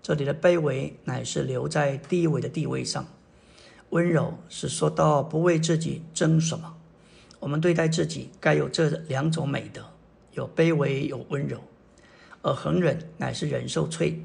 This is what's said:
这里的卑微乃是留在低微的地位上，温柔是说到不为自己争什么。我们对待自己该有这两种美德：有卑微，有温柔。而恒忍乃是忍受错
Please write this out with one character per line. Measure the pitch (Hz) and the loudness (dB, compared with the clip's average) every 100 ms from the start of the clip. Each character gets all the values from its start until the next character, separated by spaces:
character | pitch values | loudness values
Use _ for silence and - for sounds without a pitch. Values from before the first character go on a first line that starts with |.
这 | - 147 | 0 -2
里 | 139 | 0
的 | |
卑 | 139 180 175 | 2 4 4
微 | 151 135 147 - | 2 -2 -4 -8
乃 | - 127 | -8 -6
是 | - 151 | -4 -4
留 | 131 127 143 | -2 -2 -2
在 | 156 143 135 | 0 0 -2
低 | - 180 165 | -2 2 2
微 | 165 | 2
的 | - | -2
地 | - 135 | -4 -4
位 | 151 | -4
上， | - - - - _ - _ - - - - | -4 -6 -8 -16 _ -20 _ -20 -20 -20 -2
温 | 165 175 | 0 4
柔 | 160 160 - - | 2 0 -6 -14
是 | - - | -8 -6
说 | - 151 | 0 0
到 | 160 156 147 | 4 4 4
不 | 147 156 | 2 2
为 | 175 165 | 4 4
自 | 160 160 | 2 0
己 | 139 135 - | 0 -6 -8
争 | - 160 160 | 0 4 4
什 | 160 - | 4 -2
么。 | - - - - - - - - | -8 -18 -20 -20 -20 -20 -20 -12
我 | - | -4
们 | 147 | 0
对 | 175 | 2
待 | 165 165 | 4 2
自 | 160 156 | 0 -2
己 | 135 131 - | -4 -12 -4
该 | 160 151 | 2 2
有 | 139 | 0
这 | - 156 | 0 0
两 | 131 - 131 156 | 0 -4 -2 0
种 | 160 139 | -2 -2
美 | 135 - | -4 -6
德： | - - - - _ _ | -14 -18 -20 -20 _ _
有 | - 127 - | -10 -8 2
卑 | 165 156 | 4 4
微， | 139 135 - | 2 0 -2
有 | 131 - | -6 -6
温 | 143 - | -4 -4
柔。 | 113 - - _ - - - - - | -6 -12 -20 _ -20 -20 -20 -20 -6
而 | - | -2
恒 | 139 147 165 | -2 0 2
忍 | 170 - - - | 2 0 -6 -8
乃 | 127 | -6
是 | 117 151 | -4 -2
忍 | 127 123 | -2 -2
受 | 160 156 | -2 -2
错 | - 160 - | 0 -2 -2